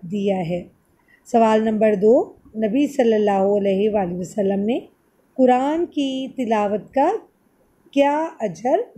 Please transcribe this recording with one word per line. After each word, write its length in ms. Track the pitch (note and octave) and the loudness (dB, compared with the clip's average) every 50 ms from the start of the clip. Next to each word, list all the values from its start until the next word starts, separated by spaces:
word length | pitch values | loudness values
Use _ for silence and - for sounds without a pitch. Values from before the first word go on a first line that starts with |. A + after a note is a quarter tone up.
| - | -14
दिया 320 | E3 G3 G#3 G3 G3+ F#3+ | -10 -8 -4 -2 -2 -2
है? 340 | F#3 F3 D#3+ F3+ F3+ - - _ _ _ _ _ _ _ _ _ _ _ - | -2 -4 -4 -6 -6 -8 -12 _ _ _ _ _ _ _ _ _ _ _ -2
सवाल 320 | - A#3 A3+ A3 A3 A3 A3 | 0 2 4 4 2 2 0
नंबर 320 | A3+ A3 G#3+ A3 A3 G#3+ | 0 0 2 2 2 2
दो, 400 | F#3+ G3 G#3+ A#3+ D4+ - - - _ _ - - | 4 4 4 4 4 2 0 -8 _ _ -14 -6
नबी 300 | A3 A3 G#3+ G3+ C#4 D4 | -4 -4 -2 0 0 0
सल्लल्लाहु 680 | C#4 - - B3 A#3 A3 G#3+ G#3 G3+ G3+ G3 F#3+ G3 G3+ | 0 0 0 2 2 2 2 2 2 2 2 2 2 0
अलैहि 340 | G#3 G3 G3+ F#3+ F#3+ G#3 A3 | 0 0 0 0 0 0 0
वसल्लम 680 | G3+ G#3+ F#3+ F3 F3+ F3+ F#3 D#3+ - G#3+ G3 F#3+ G3 G3+ | 0 -2 -2 -2 -4 -8 -10 -8 -4 -2 -2 0 0 0
ने 280 | G3+ G#3+ B3+ F4 - - _ _ _ _ _ _ _ _ _ | -2 -2 -2 -4 -6 -10 _ _ _ _ _ _ _ _ _
कुरान 480 | - C4 B3+ B3 B3 C4 C#4+ D#4 E4 F4 | 2 4 4 4 2 0 -2 -2 -4 -4
की 420 | - - D4+ C#4 C4+ C4 C4 C4+ C4 C4+ | -4 -4 -4 -4 -4 -4 -6 -8 -8 -8
तिलावत 500 | - B3+ A3 A3+ G#3 G#3 G3+ G#3 G#3 - - - | -6 -4 -2 -2 -2 0 -2 -4 -6 -8 -4 -2
का 160 | C4 C#4+ E4 A4 G4+ - _ _ _ _ _ _ _ _ _ _ _ _ _ - | 0 0 0 0 -4 -8 _ _ _ _ _ _ _ _ _ _ _ _ _ 0
क्या 440 | C#4 C#4 C#4+ C#4+ D4+ D#4+ D#4+ - - | 2 2 2 2 0 -4 -6 -6 -8
अजर 500 | A#3 G#3 E3 D#3+ G#3+ B3 D4 F#4+ B4 - - | -8 -8 -8 -6 -2 0 0 0 -2 -6 -10